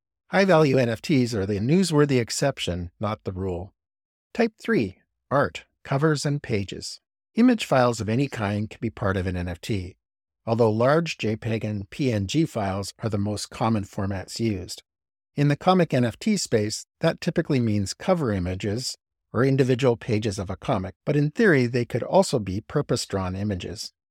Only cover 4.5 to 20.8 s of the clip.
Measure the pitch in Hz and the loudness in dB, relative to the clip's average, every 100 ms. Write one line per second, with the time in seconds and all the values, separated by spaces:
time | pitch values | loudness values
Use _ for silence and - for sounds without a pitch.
4.5 | - - 214 98 - _ _ - 139 135 | -2 -2 0 0 -6 _ _ -2 0 0
5.5 | - - _ - 135 156 147 151 143 - | -4 -18 _ -4 0 2 0 -2 -4 -2
6.5 | 107 98 - - - _ _ _ - 247 | -2 -4 -8 -12 -16 _ _ _ 2 4
7.5 | 226 - 135 123 113 101 117 143 - 101 | 4 2 4 4 2 0 0 -2 -2 -2
8.5 | 104 107 - 113 - 95 95 92 90 90 | -2 -4 -6 -8 -2 -2 0 -2 -4 -6
9.5 | 85 - 104 87 - _ _ _ _ - | -8 -6 -6 -6 -14 _ _ _ _ -2
10.5 | 117 113 107 127 156 165 - 107 110 110 | 2 4 4 4 2 0 -4 -4 -2 -4
11.5 | 110 107 104 95 - 135 110 95 147 160 | -4 -4 -6 -8 -4 0 0 0 0 -2
12.5 | - 98 95 98 - 113 101 101 104 - | -2 -4 -4 -6 -6 -4 -2 -2 -4 -8
13.5 | - 113 110 98 - 98 98 92 - 113 | -2 0 0 -2 -6 -4 -6 -8 -4 -2
14.5 | 95 - - - _ _ _ _ - 147 | -2 -6 -14 -18 _ _ _ _ 0 0
15.5 | 143 - 185 165 131 120 - - 202 - | 2 4 4 4 2 0 -2 -2 -2 0
16.5 | 113 107 - - _ 165 - - 170 156 | 0 0 -6 -12 _ -2 -2 -4 -2 0
17.5 | 139 117 104 98 - - 180 131 98 90 | 0 2 0 -2 -4 0 0 0 0 -2
18.5 | 95 107 110 131 - _ _ _ 107 135 | -4 -4 -4 -6 -12 _ _ _ 0 2
19.5 | 135 127 123 131 117 - 107 110 101 95 | 4 2 2 2 0 0 -2 -2 -4 -8
20.5 | 95 - 110 | -8 -4 -4